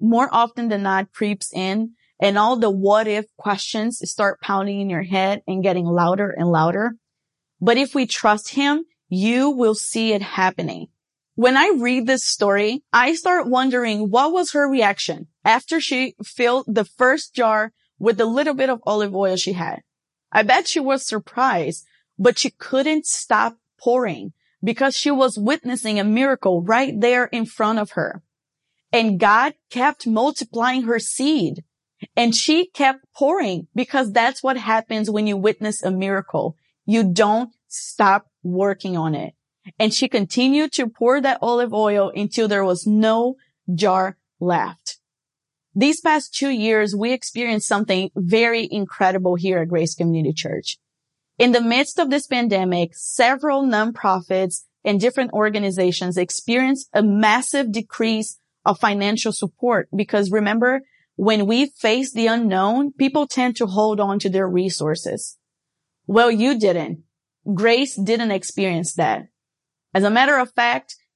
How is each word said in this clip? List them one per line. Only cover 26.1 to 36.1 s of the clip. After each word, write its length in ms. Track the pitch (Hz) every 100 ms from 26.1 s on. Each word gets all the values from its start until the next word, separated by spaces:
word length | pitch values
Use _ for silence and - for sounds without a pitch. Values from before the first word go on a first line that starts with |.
| 220 269 262 196 175
right 400 | 175 233 269 214
there 260 | 240 247 247
in 200 | 240 226
front 320 | - 214 226
of 140 | 208
her. 320 | - - - - _ _ _ _ _ _
And 280 | 240 226 185
God 340 | 202 214 277 - _
kept 380 | 247 262 - 240
multiplying 760 | 220 269 277 240 226 240 262
her 160 | 226 233
seed. 640 | - - 285 311 165 - - _ _ _ - -
And 180 | 240
she 320 | 226 - 311 359
kept 380 | - 277 269 _
pouring 540 | - 285 381 240 175 -
because 380 | 220 247 277 247
that's 300 | 220 233 262
what 140 | 262 254
happens 540 | 214 220 220 220 214
when 160 | 214 214
you 100 | 202
witness 460 | 202 - 214 214
a 80 | -
miracle. 640 | 190 196